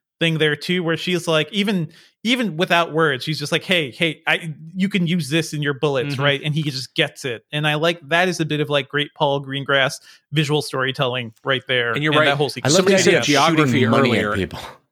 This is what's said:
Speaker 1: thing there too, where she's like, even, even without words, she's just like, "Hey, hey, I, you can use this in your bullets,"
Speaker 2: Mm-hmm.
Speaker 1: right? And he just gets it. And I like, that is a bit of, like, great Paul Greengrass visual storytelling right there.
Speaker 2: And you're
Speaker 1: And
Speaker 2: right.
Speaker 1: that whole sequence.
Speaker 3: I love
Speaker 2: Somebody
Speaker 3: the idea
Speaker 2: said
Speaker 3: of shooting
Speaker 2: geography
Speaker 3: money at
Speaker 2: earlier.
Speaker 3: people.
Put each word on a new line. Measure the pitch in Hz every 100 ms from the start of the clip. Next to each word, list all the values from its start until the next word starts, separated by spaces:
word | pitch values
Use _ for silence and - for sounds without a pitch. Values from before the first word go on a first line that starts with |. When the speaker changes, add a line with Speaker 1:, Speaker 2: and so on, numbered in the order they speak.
| _ _
Speaker 1:
thing | 165 160
there | 156 147
too, | - 180
where | 165 160
she's | - 175 170
like, | 160 156
even, | 208 202 185 156 - _ _
even | 220 247 214 156
without | 185 170 165
words, | 151 160 127
she's | 151 139
just | 143
like, | 160 -
"Hey, | 180 139
hey, | - 170 - -
I, | 175 165 147 160
you | 185 196
can | 202 165
use | 180 131
this | 160 156
in | 151
your | 147 135
bullets," | 156 135 143 135
Speaker 2:
Mm-hmm. |
Speaker 1:
right? | 143 139
And | 151 151
he |
just | 151 131 123 -
gets | 147 - 135
it. | 110 -
And | 147 151
I | 151
like, | 165 175 139
that | 170 185
is | 170
a | 160
bit | 151
of, | 143
like, | 143 131
great | 147 143
Paul | - 151 139 135
Greengrass | 135 135 139 127 - - - _
visual | 147 143 151
storytelling | - 135 131 127 131 127 117 -
right | 139 127 -
there. | 127 120
Speaker 2:
And | 117
you're | 151
Speaker 1:
And | 147
Speaker 2:
right. | 147
Speaker 1:
that | 139
whole | 143
sequence. | 127 135
Speaker 3:
I | 175
love | 185
Speaker 2:
Somebody | 196
Speaker 3:
the |
idea | -
Speaker 2:
said | 165
Speaker 3:
of | -
shooting | 139 156 156 143
Speaker 2:
geography | 120 117
Speaker 3:
money | 117 131 107
at |
Speaker 2:
earlier. | 104 104
Speaker 3:
people. | 87 - - - _